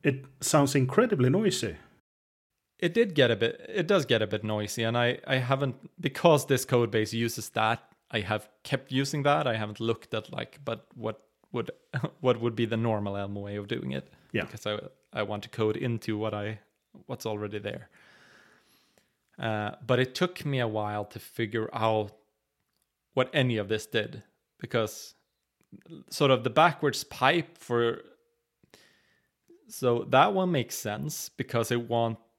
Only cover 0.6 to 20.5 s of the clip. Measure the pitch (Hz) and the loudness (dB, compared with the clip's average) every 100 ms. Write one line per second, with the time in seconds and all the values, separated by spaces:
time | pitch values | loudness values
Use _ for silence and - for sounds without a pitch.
0.6 | 139 139 127 - 247 180 123 180 214 - | 6 4 4 4 4 4 4 4 2 0
1.6 | 104 - - _ _ _ _ _ _ _ | -6 -8 -18 _ _ _ _ _ _ _
2.6 | _ _ 175 196 220 147 120 107 113 - | _ _ -2 2 2 4 4 4 0 -2
3.6 | - - 165 196 127 113 104 104 107 107 | -6 -4 2 2 4 2 2 -2 -2 -4
4.6 | 104 - 113 120 120 - - 131 123 135 | -4 -2 0 2 0 -2 -2 -2 0 0
5.6 | 139 - - - 139 - 175 147 - 131 | 0 -4 -16 -6 -6 4 6 6 4 0
6.6 | - 123 117 110 107 113 117 - - 113 | 4 2 4 0 0 -2 -2 -4 -4 0
7.6 | 110 117 _ _ _ 117 98 107 - _ | 0 0 _ _ _ -6 -2 -4 -4 _
8.6 | - 135 - 131 139 151 143 147 139 110 | -4 -4 -2 -2 0 0 2 2 0 -2
9.6 | 104 104 113 110 - 110 - - 117 - | -4 -4 -2 -2 -4 -8 -6 -10 -10 -10
10.6 | 139 117 _ - 110 107 _ _ _ 120 | -8 -8 _ -8 -8 -8 _ _ _ -6
11.6 | 98 - _ 135 160 _ 127 113 117 110 | -6 -10 _ -6 -6 _ 0 2 0 0
12.6 | 113 113 117 107 101 98 101 101 101 104 | -2 0 0 0 -2 -6 -6 -8 -8 -8
13.6 | 101 120 - 69 - _ _ 107 - 107 | -6 -6 -6 -8 -10 _ _ -6 -6 -8
14.6 | 107 107 101 _ _ - 104 104 - - | -8 -8 -10 _ _ -6 -4 -6 -8 -2
15.6 | 107 107 127 113 - 107 107 104 104 110 | 0 0 -2 -4 -4 -4 -4 -4 -6 -8
16.6 | _ _ _ - - 127 113 104 104 104 | _ _ _ -20 -12 -8 -6 -4 -6 -6
17.6 | 107 - 117 _ _ - - - _ _ | -8 -10 -14 _ _ -20 -20 -20 _ _
18.6 | _ _ _ _ _ _ _ - 113 107 | _ _ _ _ _ _ _ -8 -4 -4
19.6 | 104 - 117 127 127 - 180 180 147 | -6 -8 0 0 0 -2 -4 -2 -4